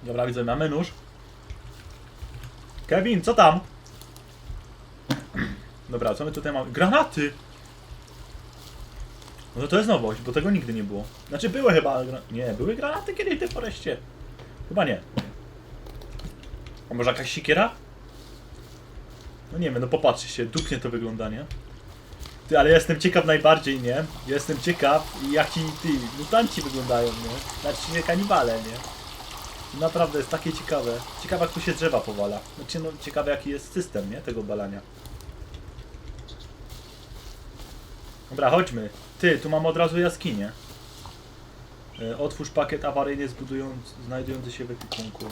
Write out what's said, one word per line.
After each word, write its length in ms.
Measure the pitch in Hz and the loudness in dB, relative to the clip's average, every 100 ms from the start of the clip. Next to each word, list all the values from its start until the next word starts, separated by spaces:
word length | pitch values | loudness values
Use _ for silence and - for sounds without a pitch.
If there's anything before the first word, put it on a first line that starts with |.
| 120 | -6
Dobra, 180 | 120 123 | 0 0
widzę, 180 | 123 | 2
mamy 240 | 117 127 156 | 0 2 2
nóż. 220 | 147 175 - - - - - - - - - - - - - - - - - - - - | 2 -2 -4 -18 -20 -20 -20 -14 -14 -14 -16 -16 -18 -18 -14 -14 -12 -14 -16 -16 -14 2
Kevin, 360 | 170 196 208 | 4 4 2
co 120 | 196 | 4
tam? 260 | 233 165 170 - - - - - - - - - - - - - - - | 10 10 10 0 -16 -18 -18 -18 -18 -20 -18 -12 -12 -12 -20 -20 -20 -6
<clears throat> 120 | - - - - - - - - | -6 -4 -4 -4 -4 -12 -18 -8
Dobra, 240 | 120 113 | 0 0
co 100 | 104 | 2
my 80 | 151 | -2
tutaj 200 | 156 147 | -2 -2
mamy? 180 | 143 131 | -2 -2
Granaty! 640 | 123 180 277 320 - 147 131 - - - - - - - - - - - - - - - - - - - - - 117 | 4 6 6 4 2 0 -2 -16 -20 -20 -20 -18 -18 -16 -18 -16 -16 -16 -18 -18 -16 -16 -12 -14 -14 -18 -18 -12 -6
No 120 | 143 | 2
to 80 | 190 | 4
jest 120 | 220 | 6
nowość, 320 | 190 113 113 | 4 2 -2
bo 120 | 120 | -2
tego 180 | 123 165 | 0 4
nigdy 220 | 196 120 | 2 2
nie 120 | 113 | -4
było. 200 | 101 101 110 - - | -2 -4 -8 -12 -10
Znaczy 200 | 143 226 | -2 -2
były 240 | 226 262 | 4 8
chyba, 200 | 165 143 | 8 6
ale 140 | 131 127 | 2 0
gra-, 140 | 131 - | -6 -8
nie, 160 | 113 123 | -4 -2
były 300 | 104 151 226 | 0 0 0
granaty 380 | 285 311 403 | -2 -2 -4
kiedyś 220 | 370 392 311 | -4 -2 0
w 40 | |
Deforestie? 560 | 359 - 226 - - 123 - - - - - - - | -2 -4 -6 -6 -6 -6 -8 -16 -16 -16 -18 -14 -4
Chyba 160 | 175 | 0
nie. 160 | 160 107 - - - - - - - - - - - - - - - - - - - | 2 0 -4 -6 -6 -12 -16 -18 -16 -16 -14 -14 -12 -10 -10 -12 -14 -14 -14 -16 -10
A 40 | |
może 160 | 120 120 | 0 2
jakaś 200 | 123 127 | 2 -2
siekiera? 400 | - - 156 226 - - - - - - - - - - - - - - - - - - | -4 2 4 4 0 -18 -18 -18 -18 -18 -18 -18 -18 -18 -18 -18 -16 -16 -16 -16 -18 -10
No 60 | 160 | -2
nie 120 | 170 | 0
wiem, 100 | 127 | 0
no 80 | 123 | 2
popatrzcie 400 | 156 139 113 - | 6 6 4 -2
się, 180 | - 117 | -4 -2
dupnie 320 | 160 - 131 | -2 -2 -2
to 120 | 127 | -2
wygląda, 380 | 117 113 110 110 | -2 -4 -4 -4
nie? 160 | 110 147 - - - - - - - - - - | -6 -8 -10 -12 -16 -16 -18 -18 -14 -14 -14 4
Ty, 100 | 156 | 8
ale 120 | 143 | 12
ja 40 | |
jestem 260 | 165 160 160 | 10 10 4
ciekaw 240 | 185 175 | 6 6
najbardziej, 560 | 160 156 151 156 139 135 | 6 6 8 8 6 -2
nie? 240 | 120 131 156 - 131 | 0 0 -2 -6 -2
Ja 80 | |
jestem 260 | 139 - 147 | -2 0 -2
ciekaw, 560 | - 175 139 151 156 - 135 | 0 4 6 6 4 -6 0
jak 200 | 147 147 | 4 4
ci, 100 | - 156 147 | 2 -2 -2
ty, 60 | 165 139 117 131 | 0 0 0 -6
mutanci 440 | 147 220 226 - | 4 4 4 0
wyglądają, 460 | 147 131 127 120 120 | -4 -4 2 2 2
nie? 540 | 113 117 127 - - | 0 -6 -6 -6 -6
Znaczy 320 | 143 147 160 | -4 -4 -2
się 80 | 165 | -2
kanibale, 600 | 160 175 202 185 120 113 | 2 2 4 4 4 2
nie? 360 | 110 113 - - - - - - - - - 135 | -2 -8 -10 -12 -12 -12 -12 -12 -12 -12 -10 -2
Naprawdę 380 | 160 165 165 147 | 0 4 2 2
jest 120 | 131 | -2
takie 220 | 165 165 | -2 -2
ciekawe. 460 | 156 - 151 120 117 123 - | -4 -2 0 0 -2 -6 -10
Ciekawe, 220 | - 180 | -4 0
jak 100 | 165 | 0
tu 60 | - | 0
się 120 | 170 | -2
drzewa 280 | 160 160 117 | 2 2 2
powala. 380 | 104 101 101 101 - - | 0 -2 -2 -2 -8 -14
Znaczy, 240 | 131 165 | -8 -6
no, 80 | 160 151 | -6 -8
ciekawe, 300 | - 147 143 | -6 -2 0
jaki 200 | 143 143 | 0 -2
jest 220 | 143 - | -6 -4
system, 380 | 185 175 104 98 | -4 -4 -4 -4
nie? 100 | 123 | -6
Tego 200 | 156 113 | -6 -6
obalania. 400 | 104 107 101 98 - - - - - - - - - - - - - - - - - - - - - - - - - - - - - - - - - - - | -4 -4 -4 -8 -12 -18 -16 -14 -14 -14 -14 -14 -14 -14 -16 -14 -14 -14 -14 -14 -16 -16 -16 -16 -16 -18 -16 -16 -14 -16 -16 -14 -14 -14 -16 -16 -16 -16 -10
Dobra, 200 | 131 135 | 2 6
chodźmy. 400 | 165 180 120 107 - - - | 6 4 0 -6 -10 -18 2
Ty, 200 | 180 143 | 4 6
tu 120 | 151 | 4
mamy 180 | 156 160 | 2 4
od 80 | 160 | 4
razu 220 | 170 165 | 4 6
jaskinię. 540 | 175 165 175 107 101 - - - - - - - - - - - - - - - | 2 2 -4 -2 -4 -8 -16 -18 -18 -16 -16 -16 -20 -20 -20 -20 -20 -18 -18 -10
E, 160 | 113 120 | -8 -2
otwórz 320 | 143 - 147 | -2 -2 -2
pakiet 340 | - 143 151 | 0 2 0
awaryjny 440 | 147 139 139 143 139 | 0 0 0 0 -4
zbudując-, 640 | 120 131 135 135 127 123 - 120 | -6 -6 -4 -6 -8 -12 -14 -8
znajdujący 460 | 127 131 131 120 | -6 -4 -6 -8
się 120 | 120 | -8
w 60 | 123 | -8
ekwipunku. 540 | 120 110 113 110 104 107 | -8 -8 -8 -8 -10 -12